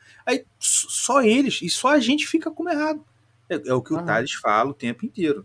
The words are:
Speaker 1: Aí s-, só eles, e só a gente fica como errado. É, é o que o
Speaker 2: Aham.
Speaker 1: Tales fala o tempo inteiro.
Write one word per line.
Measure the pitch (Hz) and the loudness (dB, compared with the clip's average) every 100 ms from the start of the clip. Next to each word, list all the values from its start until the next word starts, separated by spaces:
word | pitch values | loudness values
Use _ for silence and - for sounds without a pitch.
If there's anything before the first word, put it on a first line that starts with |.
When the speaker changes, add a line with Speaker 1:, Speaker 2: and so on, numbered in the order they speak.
| - - | -20 -10
Speaker 1:
Aí | - 254 - _ | -4 -4 -4 _
s-, | - - - | -2 0 -2
só | - - 277 | -4 0 4
eles, | 220 247 269 - | 6 4 2 -2
e | 170 | -4
só | - 262 | -2 2
a | 294 | 4
gente | 226 302 - | 4 0 0
fica | 330 320 | -2 -2
como | 320 339 | -6 -4
errado. | 302 311 311 - _ _ _ _ | -2 -2 -4 -10 _ _ _ _
É, | 175 110 | -8 -2
é | |
o | 131 | -2
que | 127 | 0
o | 160 | -4
Speaker 2:
Aham. | 170 | 0
Speaker 1:
Tales | 110 131 | 0 -2
fala | - 117 107 135 | -4 0 2 0
o | 139 | -2
tempo | 120 117 | -8 -6
inteiro. | 214 - 160 120 | -10 -2 -2 -2